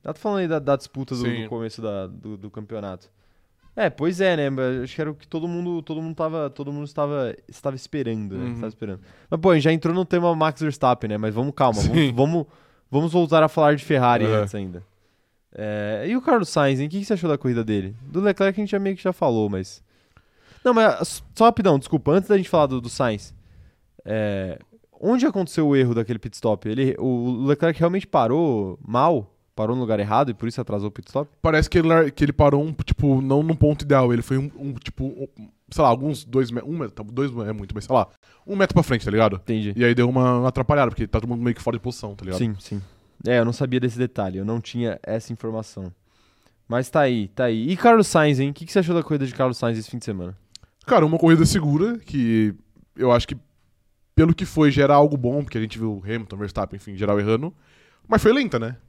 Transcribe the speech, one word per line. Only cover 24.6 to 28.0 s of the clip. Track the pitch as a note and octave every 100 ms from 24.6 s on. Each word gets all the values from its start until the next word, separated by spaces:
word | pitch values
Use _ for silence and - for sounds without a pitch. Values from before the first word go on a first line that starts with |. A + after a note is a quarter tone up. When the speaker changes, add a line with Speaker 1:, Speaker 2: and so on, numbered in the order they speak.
| _ _ _ _
Speaker 1:
onde | F3 B3 C#4
aconteceu | G3 F3+ - D3+
o | C#3
erro | B2+
daquele | A#2 A2+ A#2
pit | A2+ -
stop? | A2+ G2+ A2
Ele, | A2+ C3+ -
o, |
o | C3 B2 A#2+ A#2+ C3+
Leclerc | C#3+ E3 D#3
realmente | E3+ F#3+